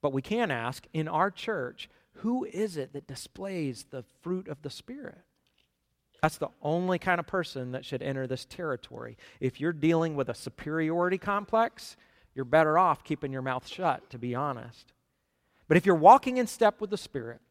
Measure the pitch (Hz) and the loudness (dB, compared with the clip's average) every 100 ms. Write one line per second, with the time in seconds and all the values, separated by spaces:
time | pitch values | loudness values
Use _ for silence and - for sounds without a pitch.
0 | 147 135 - 220 226 127 117 - - 160 | 0 -2 -2 0 0 -2 -4 -8 -8 -4
1 | 156 156 190 - - 202 123 - - _ | -2 0 0 -2 -6 -4 -6 -10 -20 _
2 | _ - 220 254 - 175 214 160 135 143 | _ -6 -4 -2 -4 -4 -4 -4 -8 -10
3 | - 135 - - 190 190 147 120 - 135 | -12 -14 -14 -12 -8 -4 -4 -4 -12 -14
4 | 117 _ 170 185 180 143 143 - - 269 | -14 _ -6 -6 -6 -10 -10 -14 -14 -14
5 | 262 - _ _ _ _ _ _ _ _ | -14 -16 _ _ _ _ _ _ _ _
6 | _ _ 156 - 151 _ 147 170 185 180 | _ _ -4 -2 -10 _ -4 -2 0 -2
7 | 185 175 165 190 165 135 123 131 - 127 | 0 -2 -2 -4 -4 -8 -8 -10 -8 -8
8 | - 135 131 127 - - 165 127 - 117 | -6 -6 -4 -6 -8 -10 -6 -6 -10 -14
9 | 120 117 - - 131 - 151 160 156 165 | -16 -16 -20 -6 -6 -2 -4 2 2 4
10 | 165 147 127 - - - - 160 160 170 | 2 -2 -4 -6 -10 -12 -6 -2 -2 0
11 | 175 185 - 202 202 220 226 - - - | 0 -2 -2 -2 0 2 2 -2 -20 -20
12 | _ _ _ - 127 151 156 156 180 147 | _ _ _ -10 2 4 6 6 4 2
13 | - 151 143 135 131 127 - - 180 135 | -2 -6 -4 -6 -4 -6 -8 -4 -2 -2
14 | - 127 123 120 147 120 120 - _ _ | -6 -10 -6 -4 -4 -6 -12 -20 _ _
15 | _ _ _ _ _ _ _ 160 190 170 | _ _ _ _ _ _ _ 4 6 8
16 | 170 262 - 254 240 - 214 - 208 202 | 12 10 8 -2 -2 2 2 2 -8 -8
17 | - 139 113 113 _ | -8 -10 -10 -14 _